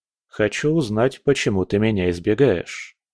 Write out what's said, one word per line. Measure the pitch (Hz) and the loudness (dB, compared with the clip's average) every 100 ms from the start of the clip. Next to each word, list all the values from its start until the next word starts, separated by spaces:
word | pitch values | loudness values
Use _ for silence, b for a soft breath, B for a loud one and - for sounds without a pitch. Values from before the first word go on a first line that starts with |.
| _ _ _ | _ _ _
«Хочу | - 104 - 147 | -2 -2 0 0
узнать, | 165 117 107 131 - | 0 0 0 0 0
почему | - 135 131 98 92 | 0 0 0 0 0
ты | 101 | 0
меня | 110 104 90 | 0 2 0
избегаешь». | 87 95 110 139 87 - - - _ _ | 0 -2 2 2 2 -4 -14 -18 _ _